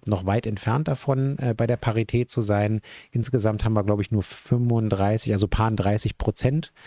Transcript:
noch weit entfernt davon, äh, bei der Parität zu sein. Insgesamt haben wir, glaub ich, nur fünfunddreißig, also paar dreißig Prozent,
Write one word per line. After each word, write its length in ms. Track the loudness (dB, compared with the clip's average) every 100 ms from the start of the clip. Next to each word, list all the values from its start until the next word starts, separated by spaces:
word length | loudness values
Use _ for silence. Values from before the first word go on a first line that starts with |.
| -4
noch 180 | -2 0
weit 220 | -2 -2
entfernt 400 | -4 -2 -2 -2
davon, 500 | -4 -2 0 -2 -2
äh, 160 | -2 0
bei 120 | 0
der 100 | 0
Parität 540 | 0 0 0 0 0
zu 100 | -2
sein. 400 | 2 2 2 0 -4 -20 -6
Insgesamt 520 | -4 0 0 0 0
haben 100 | 0
wir, 100 | 2
glaub 160 | 2 0
ich, 100 | 0
nur 140 | -2
fünfunddreißig, 1120 | -2 -10 -2 0 2 2 0 2 2 2 0
also 140 | 0 2
paar 220 | 2 2
dreißig 480 | 2 0 0 -2 -2
Prozent, 560 | -4 0 0 0 -4 _